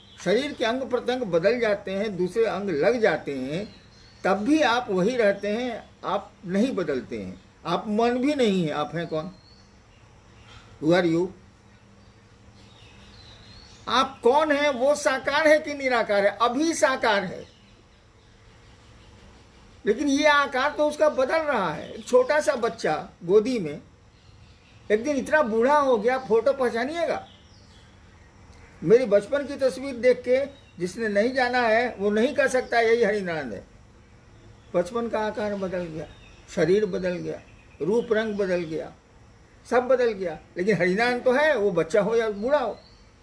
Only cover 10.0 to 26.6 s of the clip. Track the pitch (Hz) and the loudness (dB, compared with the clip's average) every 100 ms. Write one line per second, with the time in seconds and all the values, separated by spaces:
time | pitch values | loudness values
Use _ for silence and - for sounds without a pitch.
10 | - - - - - - - - 147 180 | -20 -20 -20 -20 -20 -20 -20 -4 2 4
11 | 175 165 185 - - - _ - - - | 4 2 -2 -6 -20 -20 _ -20 -20 -20
12 | - - - - - - - - - - | -20 -20 -20 -20 -20 -20 -20 -20 -20 -20
13 | - - - - - - - - - 233 | -20 -20 -20 -20 -20 -20 -20 -18 -4 0
14 | 277 - 233 285 311 285 294 247 269 294 | 0 0 2 4 4 2 0 2 2 2
15 | 294 262 - 294 311 302 302 285 269 240 | 0 -2 -2 2 4 4 2 -4 0 0
16 | 202 202 202 202 240 247 320 320 294 262 | 0 2 2 2 0 2 0 2 0 2
17 | 240 202 185 - - - - - _ _ | 2 0 -2 -8 -16 -20 -20 -20 _ _
18 | _ _ _ - - - - - - - | _ _ _ -20 -20 -20 -20 -20 -20 -20
19 | - - - - - - - - - 226 | -20 -20 -20 -20 -20 -20 -20 -8 -2 -2
20 | 294 277 302 285 277 254 285 294 302 294 | 0 2 4 4 2 0 -2 0 0 2
21 | 302 - 269 330 302 254 180 151 117 156 | 2 2 0 0 0 -2 -2 -4 -10 -14
22 | - 247 254 302 302 269 226 226 175 - | 2 2 4 2 2 0 -2 -2 -2 -2
23 | 190 - 170 208 220 247 156 147 - _ | -6 -10 2 2 4 -2 -4 -8 -16 _
24 | _ _ - - - - - - - 214 | _ _ -20 -20 -20 -20 -20 -12 -2 0
25 | 254 277 208 302 247 226 247 294 277 233 | 0 -4 0 0 2 2 2 4 2 2
26 | 220 262 254 226 277 269 | 2 -2 0 0 2 0